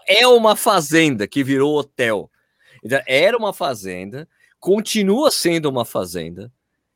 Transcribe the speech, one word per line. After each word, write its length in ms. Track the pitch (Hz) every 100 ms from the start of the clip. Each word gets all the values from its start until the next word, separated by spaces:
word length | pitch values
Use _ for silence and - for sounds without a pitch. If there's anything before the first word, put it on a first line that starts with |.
| -
é 200 | 202 247
uma 280 | 240 220 208
fazenda 720 | 240 196 151 160 160 120 101
que 160 | 139
virou 320 | 131 139 143 151
hotel. 520 | 135 - 120 104 80 _ _ _ _ _
Então, 180 | 110 135 -
era 280 | 135 180 240
uma 140 | 208
fazenda, 720 | - 170 117 95 90 98 127 160 _ _ _
continua 720 | - 208 214 220 190 214 302
sendo 380 | - 170 165 147
uma 140 | 131 117
fazenda, 640 | 123 92 87 80 87 113 _ _ _ _